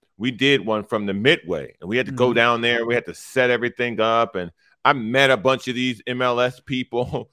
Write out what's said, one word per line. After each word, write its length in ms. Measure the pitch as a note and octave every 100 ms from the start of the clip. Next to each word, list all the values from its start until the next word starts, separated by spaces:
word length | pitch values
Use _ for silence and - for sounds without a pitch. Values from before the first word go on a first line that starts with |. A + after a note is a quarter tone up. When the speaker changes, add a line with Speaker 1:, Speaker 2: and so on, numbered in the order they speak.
| _ -
Speaker 1:
we 160 | A#2+
did 340 | A#2 C#3 C3+ G2+
one 200 | G#2+ G2+
from 200 | A2 G2+
the 80 |
Midway, 640 | G2 B2 E3+ E2 D#2+ B1 -
and 80 | F2
we 80 | A#2+
had 80 | C3
to 80 |
go 140 | B2+ B2
Speaker 2:
Mm-hmm. 80 | A#2+
Speaker 1:
down 260 | A#2+ A#2
there. 240 | A#2 A#2+ A2+
We 80 |
had 120 | A#2+ G2+
to 60 |
set 360 | E2+ - C3 B2
everything 500 | A#2+ A#2+ - A#2+ G#2+
up, 360 | A2 A2+ A2+ F#2
and 180 | F2 - _ _ C3
I 80 |
met 380 | C#3+ A2 C3 C3+
a 60 | B2+
bunch 300 | C3 C3 -
of 80 | B2
these 260 | B2+ A2 -
M 140 | B2
L 180 | B2+ A#2+
S 220 | B2 -
people, 680 | - C3 B2 A#2+ B2 C3 A2+